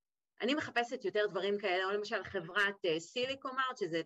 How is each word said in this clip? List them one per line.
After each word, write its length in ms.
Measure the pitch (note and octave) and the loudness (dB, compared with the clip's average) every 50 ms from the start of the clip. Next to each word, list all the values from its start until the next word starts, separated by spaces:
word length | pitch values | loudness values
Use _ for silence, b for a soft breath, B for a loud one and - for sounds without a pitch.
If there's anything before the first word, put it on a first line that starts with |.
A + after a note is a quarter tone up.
| _ _ _ _ _ _ _ - | _ _ _ _ _ _ _ -2
אני 140 | - A#3+ C#4+ | 0 2 2
מחפשת 500 | D4+ - - - A#3 A#3+ A#3 C4+ - - | 2 0 -2 0 0 0 0 -2 -4 -2
יותר 200 | F#3 - G#3 G#3 G3+ | 0 2 2 2 2
דברים 280 | E3 F#3+ F#3+ G3+ G3+ G3+ | 0 0 0 0 0 2
כאלה, 280 | G#3+ G3 F3 F#3+ F#3+ | 2 2 2 2 2
או 60 | F#3+ | 2
למשל 320 | G3+ G#3 G#3 - A#3 G3 F#3 | 0 0 -2 -2 -2 -4 -4
חברת, 640 | - - F#3+ E3 E3 F3 G#3 G3+ G3+ G3+ - - | -2 -4 -4 -4 -2 0 2 2 2 0 0 0
אה, 140 | F3 D#3 E3 | 2 2 2
סיליקומארט, 800 | E3 - - B3 B3 C4 C4+ C4+ - C4+ B3+ C4+ C4 B3+ B3+ - | 0 -4 -4 -2 -2 -2 -2 -4 -6 -6 -4 -2 -2 -2 -2 -2
שזה 240 | G3+ D#3+ E3 E3 D#3+ | -4 -2 -2 -2 -2